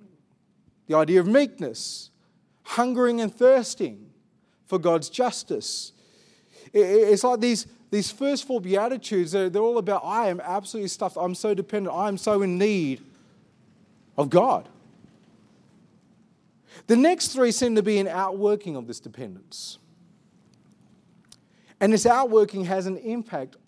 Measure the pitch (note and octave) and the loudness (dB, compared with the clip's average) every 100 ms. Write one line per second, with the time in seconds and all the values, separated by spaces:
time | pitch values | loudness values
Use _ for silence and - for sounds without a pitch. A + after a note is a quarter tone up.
0 | - _ _ _ _ _ _ _ - D#3 | -20 _ _ _ _ _ _ _ 0 0
1 | D#3 F#3 F3+ C4 C#4+ - C#3 A2+ - - | 4 4 6 2 2 -4 -10 -8 -12 -14
2 | - _ _ _ _ _ - A#3 B3 B3+ | -18 _ _ _ _ _ -8 -2 0 2
3 | B3 A#3 G#3+ - B3 C4 A3+ - D#3 G#2 | 2 2 -4 4 6 6 2 -6 -6 -8
4 | - _ _ _ _ _ - F#3 E3+ E3 | -20 _ _ _ _ _ -6 -2 2 0
5 | C#3 - B3 - - C#3 - - - _ | -2 -2 -2 -2 -8 -8 -6 -12 -12 _
6 | _ _ _ _ _ - - G#3 F#3 G#3+ | _ _ _ _ _ -20 -2 2 4 6
7 | G#3 G3+ B3+ A#3+ A#3+ A3+ - - - G#3 | 6 4 4 2 0 0 -4 -18 -4 -4
8 | - - C#4 C#4+ - A#3+ F3+ F#3+ A#3 C4 | -4 -4 -2 -2 -4 -6 0 0 0 -4
9 | - G3 D#3+ G3 F#3 F#3+ A3+ A#3+ F#3+ G3 | -4 -2 -2 -2 -2 0 0 0 -2 -4
10 | E3 A3 G#3 F3 E3 G3 G3 A3+ F#3+ - | -2 -2 -2 -2 -6 -6 -6 -8 -8 -6
11 | F#3 - F3+ F3+ G#3+ G3 - G#3 F#3 D#3+ | -8 -4 -6 -4 -4 -4 -4 -6 -4 -4
12 | G#3 G3 A3 G3+ G3 F3+ G#3+ G3 D3 B2+ | -4 -4 -2 0 0 0 0 0 -2 -6
13 | - _ _ _ _ _ _ _ _ _ | -12 _ _ _ _ _ _ _ _ _
14 | _ - C#3+ F3 B3+ E3+ - - _ _ | _ -4 2 2 2 -2 -6 -20 _ _
15 | _ _ _ _ _ _ _ _ _ _ | _ _ _ _ _ _ _ _ _ _
16 | _ _ _ _ _ _ _ - - A#3 | _ _ _ _ _ _ _ -16 2 4
17 | D#4+ F4+ - C4 A#3+ - B3 A3 G#3 G#3 | 4 2 -4 0 0 2 0 2 2 0
18 | G3 F3 F#3+ G3 G#3 G#3 F#3 C#3 A#2+ - | 0 -2 -4 -2 0 0 -4 -10 -10 -14
19 | B2 A#2+ A2+ F#2 _ - - - _ _ | -16 -16 -16 -16 _ -18 -16 -18 _ _
20 | _ _ _ _ _ _ _ _ _ _ | _ _ _ _ _ _ _ _ _ _
21 | _ _ _ _ _ _ _ - G3+ A3 | _ _ _ _ _ _ _ -2 2 4
22 | A#3+ B3 B3+ A3 G3+ G3 F3+ F#3+ F#3 F#3 | 4 2 4 4 2 -2 -4 -4 -4 -8
23 | A3+ A#3+ A3+ D#3+ C3+ _ | -8 -10 -8 -10 -12 _